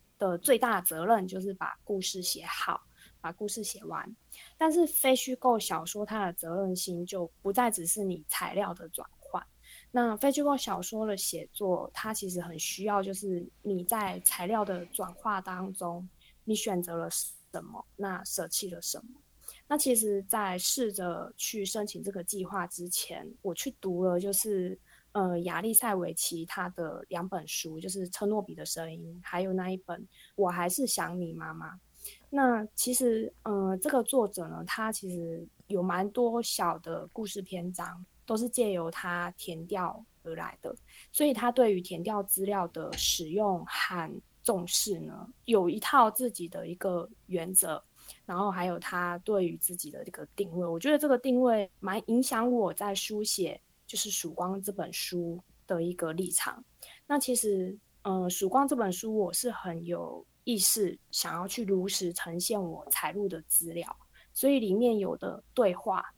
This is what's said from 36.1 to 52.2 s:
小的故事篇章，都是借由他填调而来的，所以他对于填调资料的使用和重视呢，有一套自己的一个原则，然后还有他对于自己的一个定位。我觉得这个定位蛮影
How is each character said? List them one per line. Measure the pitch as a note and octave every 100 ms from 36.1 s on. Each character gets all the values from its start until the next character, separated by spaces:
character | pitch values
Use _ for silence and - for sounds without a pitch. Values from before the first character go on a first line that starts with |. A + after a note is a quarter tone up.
| B3 A#3 A#3
小 | - - E3+ E3
的 | E3 E3 F3+
故 | -
事 | G#3 G3+
篇 | F#3 F#3 F3
章， | F3+ F3 F3 F3+ _ -
都 | A3
是 | A#3+
借 | B3 G#3+
由 | F3+ E3
他 | - F3+ F3 F3 -
填 | - D#3+ E3+
调 | G3 E3+ - - _
而 | E3
来 | D#3+ - -
的， | - - - - -
所 | - D4
以 |
他 | G#3+ A#3+
对 | B3 A3+
于 | F#3
填 | F3+ E3+
调 | F#3 G#3
资 | G3 F#3+
料 | G3 G3 F3
的 | E3 D3+
使 | - - - D#3
用 | F#3+ G#3 F3 E3+
和 | - - F3+ D#3 - - _
重 | - F#3+ F3
视 | - G#3+ E3
呢， | D#3 - F#3 -
有 | - G#3 F3
一 | G#3
套 | - C#4 A3
自 | A#3 B3
己 | - F3
的 | E3 E3
一 | F3+
个 | G3 F3 - - -
原 | F3+ E3+
则， | F#3 E3+ D3+ - _ - -
然 | - F3+
后 | G3+
还 | F3+
有 | F3+ E3+
他 | - F3+ F3 F3
对 | A3 G3+ F3
于 | E3
自 | - F3+
己 | D3
的 | - -
一 |
个 | - D3+
定 | - F#3 F3
位。 | E3+
我 | E3+
觉 | C#4+
得 | D4
这 | D4
个 | B3
定 | C4 B3
位 | B3+ A3 G3 -
蛮 | F#3+ G#3 -
影 | A#3